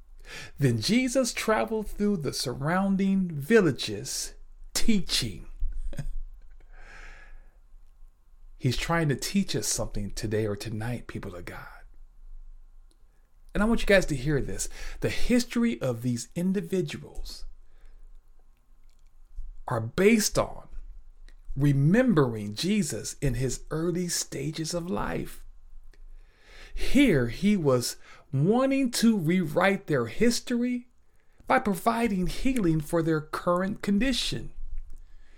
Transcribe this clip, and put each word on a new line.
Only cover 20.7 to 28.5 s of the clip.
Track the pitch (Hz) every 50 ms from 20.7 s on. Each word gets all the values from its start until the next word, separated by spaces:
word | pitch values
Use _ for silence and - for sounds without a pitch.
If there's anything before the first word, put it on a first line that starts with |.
| - - - - - - - - - - - - - - - - -
remembering | 135 143 147 139 139 139 156 196 247 262 247 185 151 135 120 113 107 104 104 107
Jesus | - 160 185 214 208 170 - 113 104 110 - - -
in | 147 135 117
his | 120 135 123 123 - - -
early | 151 156 165 180 165 180 180 175
stages | - - - - - - - 151 151 156 160 156 175
of | 170 170 175
life. | 202 202 - - - - - - - - - - - - - - - - - - - - - - - - - - - _ - - - - - - -
Here | - - - - 262 294 240 160 131 120 113
he | 110 - 180 208 214
was | 185 151 139 127 123 120 - - - - - - - - -
wanting | - 135 147 185